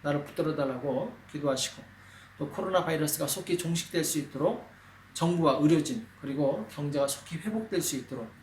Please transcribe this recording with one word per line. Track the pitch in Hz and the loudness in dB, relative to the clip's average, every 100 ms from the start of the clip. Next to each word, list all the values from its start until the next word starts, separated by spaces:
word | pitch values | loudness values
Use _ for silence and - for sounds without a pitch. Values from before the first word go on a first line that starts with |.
나를 | 147 147 | 0 -2
붙들어 | - - 156 147 | -2 -2 -2 0
달라고" | 139 123 139 131 - - - | -2 -2 -2 -2 -2 -10 -12
기도하시고, | 151 143 127 - - - - - - - - | -4 -2 0 -2 -6 -18 -20 -20 -20 -20 -8
또 | 147 | -8
코로나 | - 185 185 170 | -4 2 4 4
바이러스가 | 160 151 - 151 | 0 0 0 -2
속히 | - - 175 | -2 0 -2
종식될 | 165 170 - 170 | 0 -2 0 0
수 | 156 151 | 0 0
있도록, | 135 131 160 233 - - - - - | -2 0 0 0 -8 -20 -20 -20 -14
정부와 | - 170 175 160 131 | 0 2 4 4 6
의료진 | 151 160 147 117 - - | 6 6 4 -4 -8 -12
그리고 | 139 135 139 117 110 | -6 0 0 0 -4
경제가 | - 147 143 139 | -4 -2 0 0
속히 | - - 165 | -2 -6 -6
회복될 | 214 214 220 185 | -4 -4 -2 -2
수 | - 135 | 0 -4
있도록 | 123 127 113 - | -6 -8 -10 -12